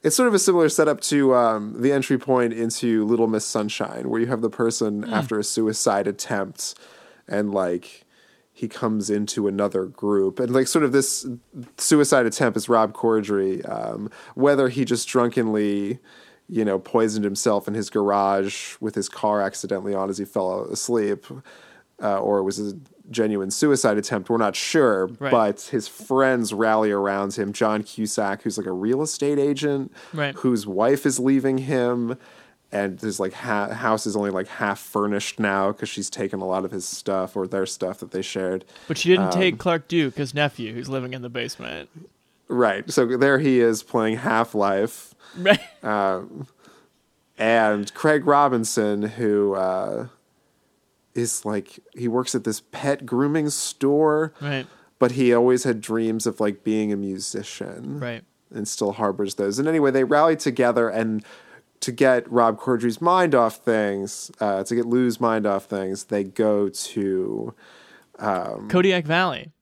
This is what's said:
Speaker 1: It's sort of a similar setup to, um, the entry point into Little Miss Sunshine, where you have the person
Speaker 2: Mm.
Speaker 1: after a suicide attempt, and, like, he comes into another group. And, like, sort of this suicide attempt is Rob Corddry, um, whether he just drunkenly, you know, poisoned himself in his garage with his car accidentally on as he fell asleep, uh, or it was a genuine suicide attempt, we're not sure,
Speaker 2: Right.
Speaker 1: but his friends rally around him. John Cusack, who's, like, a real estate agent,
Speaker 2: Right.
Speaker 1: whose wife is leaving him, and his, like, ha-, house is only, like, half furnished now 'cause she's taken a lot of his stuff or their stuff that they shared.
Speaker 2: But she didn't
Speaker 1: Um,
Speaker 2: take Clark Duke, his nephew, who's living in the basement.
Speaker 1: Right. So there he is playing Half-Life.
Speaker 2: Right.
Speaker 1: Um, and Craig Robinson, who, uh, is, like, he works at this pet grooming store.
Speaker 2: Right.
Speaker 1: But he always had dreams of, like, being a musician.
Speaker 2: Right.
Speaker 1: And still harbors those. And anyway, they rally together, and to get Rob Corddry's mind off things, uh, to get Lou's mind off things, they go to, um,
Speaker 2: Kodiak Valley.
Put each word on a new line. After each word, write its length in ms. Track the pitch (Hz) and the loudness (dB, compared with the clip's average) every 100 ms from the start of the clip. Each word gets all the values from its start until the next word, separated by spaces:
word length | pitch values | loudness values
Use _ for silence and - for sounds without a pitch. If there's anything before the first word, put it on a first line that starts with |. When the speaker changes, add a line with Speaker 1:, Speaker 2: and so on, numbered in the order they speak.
Speaker 1:
It's 140 | 156 156 | 2 4
sort 100 | 254 | 4
of 60 | |
a 40 | 202 | 4
similar 280 | 190 175 160 | 4 6 4
setup 320 | - 151 147 | 4 2 2
to, 320 | - 147 135 127 | 0 2 6 6
um, 440 | 117 110 104 113 | 4 2 -4 -2
the 120 | 127 | 2
entry 260 | 139 131 131 | 2 0 -2
point 340 | 131 127 120 | 2 2 2
into 520 | 113 117 - 120 110 | 0 -4 -2 0 2
Little 240 | 107 117 113 | 2 2 2
Miss 160 | 110 | 0
Sunshine, 640 | - 110 107 - 104 - 131 | -2 -4 -4 -4 -6 -6 -4
where 100 | 113 | -2
you 60 | 117 | -2
have 140 | 120 | 0
the 100 | 113 | 0
person 540 | - 117 113 110 104 | 2 -2 0 -2 -2
Speaker 2:
Mm. 80 | 110 | -2
Speaker 1:
after 260 | 110 123 110 | -2 -2 -4
a 60 | |
suicide 640 | 104 - 110 107 - 101 101 | -2 0 0 0 0 0 -2
attempt, 680 | 98 - 104 95 - - - - - - _ - | -4 -4 -4 -4 -8 -12 -12 -20 -20 -20 _ -6
and, 260 | 101 104 | -2 0
like, 500 | 98 90 87 - - _ _ _ _ _ | 0 0 -2 -6 -20 _ _ _ _ _
he 140 | _ 110 | _ -10
comes 420 | - 117 110 101 | -4 -2 -2 0
into 380 | 104 104 - 101 | -2 -2 -2 -2
another 380 | 98 101 95 | 0 0 0
group. 560 | 95 - 104 101 95 95 | -4 -4 0 2 2 0
And, 120 | 123 | 0
like, 140 | 127 131 | 2 2
sort 180 | 165 | 2
of 60 | 143 | 4
this 340 | 135 135 - 127 120 _ 147 120 - | 2 0 -4 -6 -12 _ -18 -18 -6
suicide 500 | - 151 139 139 117 | 2 4 6 4 2
attempt 300 | - 127 107 | 2 0 0
is 120 | 101 | 2
Rob 240 | 117 110 | 4 4
Corddry, 760 | - 117 110 101 101 95 95 - | 0 0 0 0 0 0 -2 -6
um, 400 | - 110 107 104 - - | -6 -6 -8 -10 -14 -18
whether 340 | - 139 139 131 | 0 4 4 2
he 160 | 123 | 0
just 220 | 120 120 - | -2 -2 0
drunkenly, 920 | 127 120 120 113 107 104 101 101 123 _ - - _ _ | 2 2 2 0 0 0 0 -2 -6 _ -20 -20 _ _
you 160 | 113 | -2
know, 160 | 107 98 | 0 -2
poisoned 440 | - 117 110 107 | 0 0 2 0
himself 440 | 104 101 120 101 - | -4 -2 0 0 -2
in 60 | |
his 140 | 107 104 | -6 -4
garage 840 | 110 101 101 98 98 98 - - - | -2 0 2 2 0 -2 -6 -12 -8
with 160 | 110 104 | -8 -6
his 120 | 98 | -8
car 320 | - 107 104 | -4 0 0
accidentally 520 | 98 - - 98 101 | -2 -6 -6 -6 -4
on 160 | 98 98 | -4 -4
as 80 | 98 | -6
he 60 | |
fell 400 | 98 - 92 95 - | -4 -4 -2 -4 -6
asleep, 520 | - - 120 101 101 - 135 - - - - _ _ | -8 -2 -2 0 -4 -8 -18 -18 -20 -20 -20 _ _
uh, 160 | 107 98 | -4 -2
or 200 | - 101 | 0 0
it 40 | |
was 160 | 95 98 | 0 -4
a 180 | 104 95 135 _ - | -8 -10 -18 _ -10
genuine 400 | 117 110 101 95 | -2 0 0 -4
suicide 440 | - 151 139 - 104 | 0 2 4 2 0
attempt, 320 | 101 107 92 | 0 -6 -2
we're 100 | 113 | 0
not 180 | 107 95 | 0 -2
sure, 500 | - 160 131 98 92 117 | -2 2 4 4 0 -4
Speaker 2:
Right. 100 | 139 | 0
Speaker 1:
but 300 | 123 107 101 - | 2 2 -2 -4
his 160 | 123 - | -6 -6
friends 680 | - 113 131 135 127 110 | -14 -2 2 4 2 -2
rally 380 | 107 110 110 107 | 0 2 4 2
around 440 | 101 98 98 98 98 | 2 0 0 -2 -4
him. 160 | 101 | -6
John 320 | 101 110 107 | 0 0 0
Cusack, 580 | 107 - 107 - 101 98 | -4 -6 -4 -2 -2 -2
who's, 160 | 117 104 | -4 -4
like, 80 | 92 | -6
a 60 | |
real 300 | 92 104 131 | -2 0 0
estate 360 | 151 - 143 143 | -2 -2 0 2
agent, 540 | 143 139 147 139 131 - - | 0 0 -2 -2 -4 -12 -14
Speaker 2:
Right. 220 | 160 143 | -6 -4
Speaker 1:
whose 320 | 135 131 120 101 | -2 0 0 -2
wife 400 | 95 113 139 143 | 0 2 2 2
is 140 | 127 | 0
leaving 380 | 127 135 135 131 | 2 2 2 -2
him, 600 | 131 135 123 123 117 131 - - - _ _ | -2 0 0 0 -4 -6 -12 -20 -20 _ _
and 300 | 104 101 90 | -4 -4 -4
his, 180 | 110 98 | -8 -4
like, 140 | 95 | -6
ha-, 380 | - 131 104 101 | -6 -4 -2 -2
house 340 | 110 117 110 110 | -4 0 0 -2
is 80 | |
only, 140 | 104 101 | -2 -2
like, 180 | 95 92 | -2 -6
half 320 | - 107 101 | -4 -4 -4
furnished 640 | - 104 104 101 - - | -4 -2 -2 -2 -4 -4
now 320 | 107 98 98 | 0 2 0
'cause 160 | 104 107 | -2 -8
she's 220 | - 98 | -8 -10
taken 300 | - 98 98 | -6 -6 -4
a 20 | 95 | -2
lot 200 | 95 95 | -2 -4
of 40 | |
his 140 | 98 - | -8 -10
stuff 480 | - - 95 92 | -10 -4 -4 -4
or 120 | 104 92 | -6 -4
their 180 | 98 | -4
stuff 340 | 92 - 92 98 | -4 -4 -6 -8
that 100 | 90 | -8
they 100 | 95 | -8
shared. 420 | 95 95 92 92 - - - | -6 -4 -4 -4 -8 -20 -10
Speaker 2:
But 120 | 151 | -4
she 100 | 170 | 4
didn't 200 | 185 190 | 4 4
Speaker 1:
Um, 40 | |
Speaker 2:
take 240 | 180 185 113 | 2 0 0
Clark 320 | 180 165 - | -2 -2 -2
Duke, 280 | 170 143 131 | 0 0 -2
his 180 | 139 | -6
nephew, 400 | 143 147 - 110 | -2 -2 -2 -10
who's 160 | 117 131 | -10 -8
living 240 | 135 127 | -6 -6
in 80 | 127 | -10
the 80 | 123 | -8
basement. 580 | 120 120 - 120 80 73 160 175 _ _ _ _ | -8 -8 -8 -12 -12 -14 -20 -20 _ _ _ _
Speaker 1:
Right. 420 | 123 117 98 - | 2 4 2 0
So 140 | - 123 | 2 2
there 320 | 127 139 135 | 4 4 4
he 200 | 156 127 | 4 6
is 220 | 117 110 | 4 2
playing 360 | - 120 110 113 | -2 0 0 0
Half-Life. 960 | 123 113 117 110 101 98 113 - - _ - - | 0 2 2 2 2 2 -2 -4 -20 _ -20 -2
Speaker 2:
Right. 220 | 190 202 - _ | 2 2 2 _
Speaker 1:
Um, 640 | - 107 98 92 92 117 143 _ - _ _ _ _ _ _ - | -4 -2 0 -2 -8 -16 -18 _ -20 _ _ _ _ _ _ -2
and 540 | 110 117 110 104 101 | 2 4 4 0 -4
Craig 320 | - 156 151 147 | -2 2 2 4
Robinson, 760 | 143 143 123 110 - 107 104 | 4 4 2 0 0 0 0
who, 520 | 107 107 113 104 101 | -4 -2 0 2 2
uh, 540 | 95 92 92 101 113 120 _ _ _ _ _ _ _ _ _ _ | 0 -2 -2 -4 -6 -8 _ _ _ _ _ _ _ _ _ _
is, 300 | - 120 - | -6 -4 -4
like, 360 | 107 107 - - _ | -4 -4 -6 -20 _
he 140 | - 120 | -6 -2
works 260 | 117 127 | 0 0
at 100 | 123 | -2
this 160 | 110 110 _ | -4 -6 _
pet 340 | - 139 143 127 | -6 -2 -2 -2
grooming 440 | 120 143 156 151 | 0 0 0 -2
store. 840 | 143 - - 135 147 156 151 160 - | -4 -8 -2 2 4 4 2 0 -4
Speaker 2:
Right. 260 | 143 139 127 - _ _ | -6 -6 -8 -18 _ _
Speaker 1:
But 140 | 123 | 0
he 200 | 127 127 | 4 4
always 320 | 120 123 127 | 6 6 4
had 160 | 131 113 | 2 -2
dreams 460 | 107 113 113 110 110 | -2 -2 0 0 -2
of, 140 | 104 | 0
like, 240 | 104 101 | -2 -2
being 280 | - 107 107 | -2 -2 0
a 40 | 101 | -2
musician. 1040 | 98 95 98 - 107 - 104 85 131 143 | -4 -6 -8 -8 -10 -12 -12 -12 -10 -8
Speaker 2:
Right. 240 | 123 117 _ _ _ | -8 -10 _ _ _
Speaker 1:
And 140 | 117 104 | -10 -8
still 260 | - 101 | -2 -4
harbors 440 | 98 104 95 98 - | 0 -2 -2 -4 -2
those. 220 | 101 107 | -2 0
And 100 | 151 | 0
anyway, 220 | 160 143 | 2 4
they 140 | 135 | 2
rally 320 | 131 147 165 156 | 4 4 4 2
together, 520 | 151 120 123 120 117 | -2 2 2 4 0
and 360 | 104 113 110 104 - - - _ _ | 0 -2 -2 -6 -20 -20 -20 _ _
to 120 | - | -8
get 380 | 120 135 127 120 | 2 4 4 2
Rob 280 | 117 113 104 | 2 2 2
Corddry's 420 | - 120 120 110 | 0 0 0 0
mind 340 | 170 185 175 | 2 4 4
off 240 | 139 113 - | 4 2 0
things, 760 | - 113 104 98 98 - - - | 0 2 0 -2 -6 -10 -14 -4
uh, 240 | 104 98 | -2 -2
to 100 | 98 | -2
get 120 | 120 117 | -2 2
Lou's 340 | 123 127 113 | 2 2 2
mind 260 | 117 110 107 | 0 2 0
off 200 | 98 - | -2 -2
things, 380 | 101 95 95 | -4 -4 -6
they 200 | - 104 | -4 -4
go 440 | 98 95 107 104 101 | -4 0 2 2 0
to, 840 | - - - 98 92 92 53 57 - - - - - _ - | -4 -8 -4 -2 -2 -2 -6 -8 -12 -20 -20 -20 -20 _ -8
um, 500 | 107 92 - 107 107 | -4 -2 -4 -10 -2
Speaker 2:
Kodiak 360 | 180 190 180 | 2 2 0
Valley. 480 | 151 165 185 127 - _ | 0 0 0 -4 -12 _